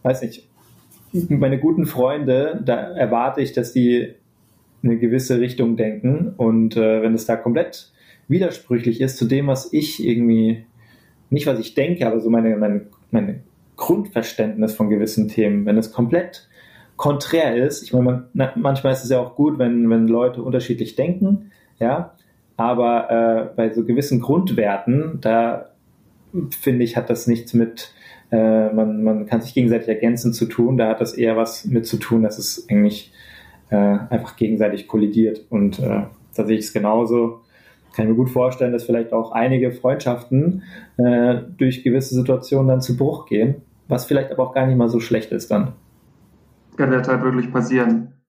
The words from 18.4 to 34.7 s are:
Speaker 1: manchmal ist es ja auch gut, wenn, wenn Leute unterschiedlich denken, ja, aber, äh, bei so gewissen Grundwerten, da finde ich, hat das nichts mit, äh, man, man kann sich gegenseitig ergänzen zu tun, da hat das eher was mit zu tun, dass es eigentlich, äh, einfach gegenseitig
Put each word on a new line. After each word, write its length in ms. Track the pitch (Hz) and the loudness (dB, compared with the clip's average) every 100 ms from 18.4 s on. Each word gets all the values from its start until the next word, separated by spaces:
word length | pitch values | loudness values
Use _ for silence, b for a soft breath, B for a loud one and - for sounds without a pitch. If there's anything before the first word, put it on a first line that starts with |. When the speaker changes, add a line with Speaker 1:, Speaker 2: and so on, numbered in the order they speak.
| 131 - | -2 0
Speaker 1:
manchmal 360 | 139 135 135 | 0 0 0
ist 120 | 131 | -2
es 60 | 120 | 0
ja 100 | 127 | 0
auch 140 | 123 - | -2 0
gut, 220 | 147 143 | 0 2
wenn, 300 | 120 120 117 | 0 2 2
wenn 200 | 113 113 | 4 4
Leute 340 | 113 127 123 | 4 2 -2
unterschiedlich 540 | 117 127 123 117 110 - | -4 -4 -2 -4 -4 -4
denken, 540 | 147 180 196 202 B B B _ | -2 0 0 0 B B B _
ja, 360 | 117 147 175 _ b b _ - | -2 -2 -6 _ b b _ -4
aber, 520 | 117 120 120 117 - | -2 2 2 2 0
äh, 460 | 113 117 113 - - | 2 2 2 -2 -2
bei 160 | 113 | -2
so 120 | 110 | 0
gewissen 360 | 113 123 139 123 | 0 0 2 -2
Grundwerten, 1000 | 123 156 185 117 104 98 - 131 160 160 | 2 0 2 0 0 0 0 0 0 -4
da 500 | 107 113 117 - - _ _ _ _ _ _ 180 151 - | 0 2 2 -2 -10 _ _ _ _ _ _ -8 -8 -4
finde 240 | - 123 | 0 0
ich, 120 | 117 120 | 0 -2
hat 120 | 113 | -4
das 160 | 117 - | -4 0
nichts 280 | 117 117 | -2 2
mit, 380 | 117 113 113 - B B B B | 0 0 -2 -18 B B B B
äh, 400 | 113 110 110 107 | 2 4 4 2
man, 300 | 107 107 107 | 2 0 0
man 240 | 110 107 107 | 0 0 0
kann 140 | 117 | -4
sich 140 | - | -2
gegenseitig 340 | - 120 113 - | 0 2 2 0
ergänzen 440 | 107 117 120 120 | 0 0 0 -2
zu 140 | 110 110 | -2 -4
tun, 300 | - 120 131 | 0 2 2
da 120 | 110 | 0
hat 100 | 113 | 0
das 140 | 110 | -4
eher 220 | - 117 113 | 0 0 0
was 280 | 113 - | -2 -4
mit 220 | - 123 113 | -2 -2 -2
zu 100 | 104 | -6
tun, 240 | - 113 | 0 0
dass 160 | 110 107 | 0 -2
es 280 | 101 - - | -10 -10 0
eigentlich, 440 | 104 104 104 - B B B B B _ | 2 2 0 -14 B B B B B _
äh, 60 | 107 | 0
einfach 600 | 101 101 - 113 - - | 2 0 -2 -4 -6 -4
gegenseitig 500 | 110 110 104 | -2 2 0